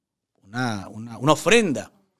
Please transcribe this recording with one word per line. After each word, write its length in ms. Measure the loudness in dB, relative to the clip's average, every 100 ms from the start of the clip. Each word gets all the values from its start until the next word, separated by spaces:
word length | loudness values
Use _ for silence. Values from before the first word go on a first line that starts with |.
| _ _ _ _
una, 460 | _ -6 -4 -4 -8
una, 280 | -14 -14 -4
una 120 | 2
ofrenda, 580 | 2 4 4 4 -2 -8 _ _ _